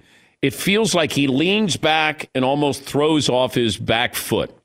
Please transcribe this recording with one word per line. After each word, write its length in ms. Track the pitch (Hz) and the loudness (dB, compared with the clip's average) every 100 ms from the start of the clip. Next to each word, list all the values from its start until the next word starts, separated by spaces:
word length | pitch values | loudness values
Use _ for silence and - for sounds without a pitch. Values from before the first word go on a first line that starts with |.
| _ _ _ _ | _ _ _ _
it 120 | 139 | -4
feels 400 | - - 208 208 | -2 0 0 2
like 160 | 175 143 | 0 0
he 160 | 143 139 | 0 0
leans 500 | 127 175 208 208 - | 2 2 2 0 0
back 540 | 156 156 156 147 - 135 | 0 2 0 -4 -6 -2
and 80 | |
almost 400 | 127 147 143 - | 0 2 0 -2
throws 440 | - 139 151 156 131 | -4 0 2 2 2
off 260 | 123 127 | 0 0
his 220 | 123 117 104 | 0 0 -2
back 380 | 110 113 120 | -2 0 0
foot. 400 | - - 104 67 - | -4 -2 -2 -2 -10